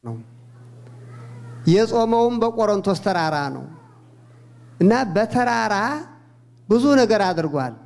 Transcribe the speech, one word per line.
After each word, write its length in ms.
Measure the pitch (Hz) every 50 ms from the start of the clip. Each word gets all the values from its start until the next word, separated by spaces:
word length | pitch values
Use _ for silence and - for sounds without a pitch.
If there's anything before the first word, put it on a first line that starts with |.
| _
ነው። 120 | 117 113 117 117 - - - - - - - - - - - - - - - - - - - - - - - - - - - -
የጾመውም 720 | 160 165 202 226 220 - 233 226 226 226 233 233 240 240 233
በቆሮንቶስ 640 | 220 233 226 226 220 208 208 196 180 196 190 160
ተራራ 360 | - 208 185 175 160 160 156 147 143 139
ነው 140 | 131 127 135 147 - - - - - - - - - - - - - - - - - - - - - -
እና 120 | 175 190 226 254 269 208
በተራራ 680 | 160 196 220 220 - 240 247 240 233 233 226 214 208 196 214 247 294 302 330 - - - _ - _ - _ _ _ _ - -
ብዙ 160 | 208 240 240 285 285
ነገር 240 | 269 247 208 220 208
አድርጓል። 520 | 196 185 180 160 156 156 143 143 131 123 113 113 -